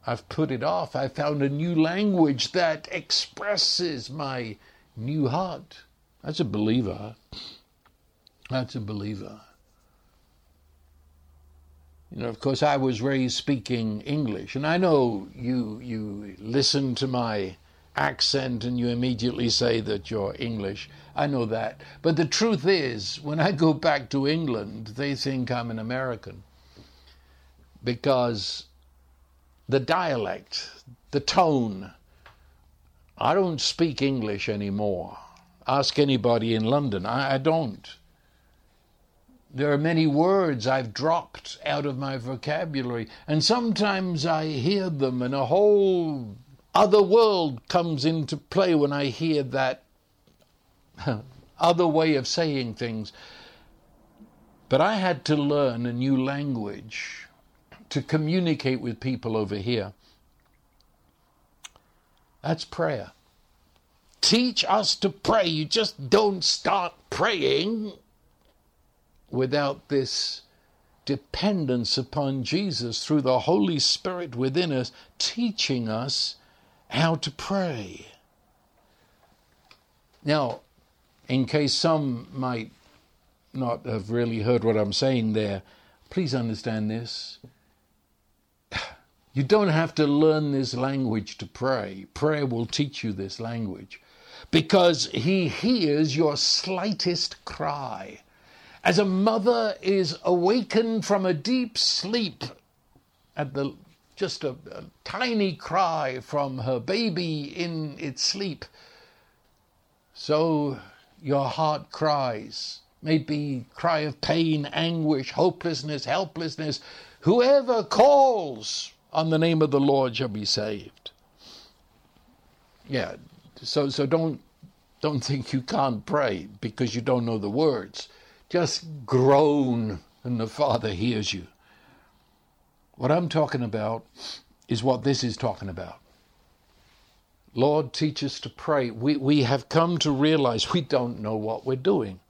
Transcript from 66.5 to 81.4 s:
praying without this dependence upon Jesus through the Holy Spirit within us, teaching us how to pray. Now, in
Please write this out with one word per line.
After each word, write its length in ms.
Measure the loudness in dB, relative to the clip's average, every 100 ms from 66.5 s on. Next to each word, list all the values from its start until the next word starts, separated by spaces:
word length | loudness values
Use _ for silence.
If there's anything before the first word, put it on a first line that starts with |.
| 0 0 0 -2 -8 _
praying 840 | 0 0 2 2 2 0 -2 -6 -12 _ _ _ _ _ _ _ _ _ _ _ _ _
without 600 | -2 0 0 -2 -4 _
this 520 | -2 0 -4 -4 -8 -16 _ _ _ _ _ -6
dependence 920 | -6 _ -4 0 0 0 0 0 -4
upon 460 | -4 -2 -2 -2
Jesus 640 | -2 -2 -2 -4 -6 -6 0
through 160 | 2
the 180 | 4 2
Holy 400 | 4 2 2 2
Spirit 560 | 0 0 -4 -6 -8 -2
within 360 | 0 0 0
us, 200 | 0 -4 -8 -20 _
teaching 720 | -4 -2 -2 -2 -2 0 0
us 460 | -4 -4 -4 -4 -8 _ _ _ _ _
how 260 | 0 2 2
to 160 | -4
pray. 760 | -10 -6 -2 -2 -4 -10 -14 -20 -20 _ _ _ _ _ _ _ _ _ _ _ _ _ _ _ -20 _ _ _ _
Now, 380 | 0 0 0 -4 _ _ _ _ _ _ _
in 140 | 0